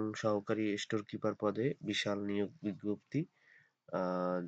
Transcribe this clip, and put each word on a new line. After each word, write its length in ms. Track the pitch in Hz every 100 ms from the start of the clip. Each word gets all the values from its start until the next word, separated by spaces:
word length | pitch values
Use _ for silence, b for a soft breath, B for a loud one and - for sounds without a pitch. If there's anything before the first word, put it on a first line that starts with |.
| 107
সহকারী 640 | 107 110 104 104 107 107 101
স্টোর 240 | - 107
কিপার 320 | - 107 107
পদে 320 | 101 104 107 135 -
বিশাল 380 | 104 101 104 101
নিয়োগ 260 | 101 101 98 -
বিজ্ঞপ্তি, 580 | 104 92 104 101 - 139 180 b b b b b -
আহ, 500 | 87 90 90 90 90